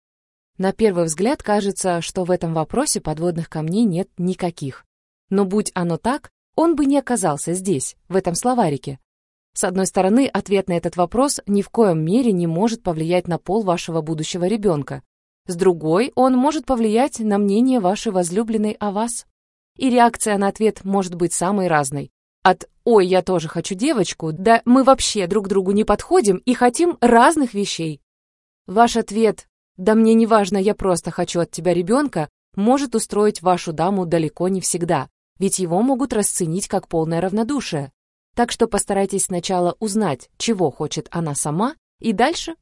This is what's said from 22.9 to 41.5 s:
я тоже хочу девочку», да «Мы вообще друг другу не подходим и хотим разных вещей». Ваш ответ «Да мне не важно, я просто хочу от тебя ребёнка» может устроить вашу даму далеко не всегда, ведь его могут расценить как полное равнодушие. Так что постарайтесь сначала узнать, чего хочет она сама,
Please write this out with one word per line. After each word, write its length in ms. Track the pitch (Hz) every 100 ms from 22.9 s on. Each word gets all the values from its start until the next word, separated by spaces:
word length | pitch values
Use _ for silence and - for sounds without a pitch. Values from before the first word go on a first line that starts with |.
| 220 185
я 140 | 185
тоже 280 | 180 180 156
хочу 260 | 170 -
девочку», 580 | 185 269 262 170 - 160
да 300 | 156 196 226
«Мы 180 | - 254
вообще 440 | 254 262 - 208 175
друг 220 | 202 190
другу 240 | 196 185
не 120 | 202
подходим 540 | 214 - - 359 208 180
и 160 | -
хотим 420 | 240 247 240 349 -
разных 500 | 240 233 269 311 254
вещей». 480 | 202 196 - 165 147 _ _ _ _ _ _ -
Ваш 300 | 190 233 233
ответ 500 | - 202 220 - - _ _ -
«Да 180 | 190
мне 200 | 220 226
не 120 | 226 226
важно, 300 | 220 196 202
я 180 | 190
просто 360 | 208 196 170 -
хочу 300 | 170 170 175
от 100 | 165
тебя 240 | - 165
ребёнка» 540 | 175 175 254 294 175 151 _ _ -
может 400 | 208 262 269 -
устроить 460 | - 202 208 208
вашу 300 | 175 175 -
даму 340 | 151 175 202 175
далеко 420 | 165 156 - 180
не 120 | 190
всегда, 480 | - 170 170 156 131 _ _ -
ведь 220 | 190 190
его 220 | 175 175
могут 300 | 254 262 269
расценить 540 | 214 202 - 170 175 -
как 220 | 190 -
полное 320 | 165 160 165
равнодушие. 720 | 185 202 226 285 - 156 139 - _ _ _
Так 160 | - 240
что 160 | - 233
постарайтесь 600 | - - 196 196 196 -
сначала 500 | 180 170 185 175 -
узнать, 520 | 220 208 196 131 - -
чего 360 | - 202 156
хочет 340 | - 151 - -
она 240 | 170 165 143
сама, 400 | 151